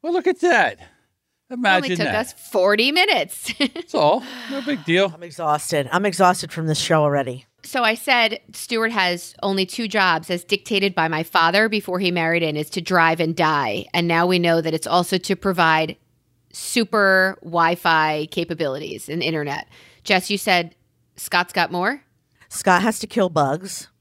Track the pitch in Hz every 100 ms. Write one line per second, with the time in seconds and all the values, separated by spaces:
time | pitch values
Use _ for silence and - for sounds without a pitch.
0 | 311 349 339 262 349 240 147 101 - _
1 | _ _ _ _ _ 247 233 185 180 175
2 | 151 107 247 - - 202 185 208 254 320
3 | 392 226 151 - - 220 247 330 - -
4 | 151 220 254 254 233 277 262 262 156 170
5 | 190 165 175 156 160 151 - 156 135 175
6 | 202 175 185 180 - - 160 156 - 160
7 | 147 143 131 127 _ _ - 262 226 233
8 | - 247 226 214 _ - - 226 226 220
9 | 180 175 - - 196 196 185 - 226 214
10 | 185 165 165 175 - 202 - 202 196 180
11 | 160 160 165 180 165 190 220 214 196 180
12 | 190 175 165 170 165 151 151 - 170 180
13 | 165 160 165 165 160 147 123 104 - 180
14 | 170 165 180 185 170 165 160 160 - 180
15 | 175 190 - 190 196 185 160 160 160 -
16 | _ _ _ _ _ - - 240 220 220
17 | 196 190 190 - - 170 165 175 170 160
18 | 156 151 156 - 170 160 151 135 156 -
19 | - 165 156 160 147 135 - - - _
20 | - 185 185 202 - 180 170 _ _ _
21 | _ - - 185 180 185 170 180 190 277
22 | _ _ _ _ _ - - 180 220 220
23 | 214 - 185 160 139 151 190 - - _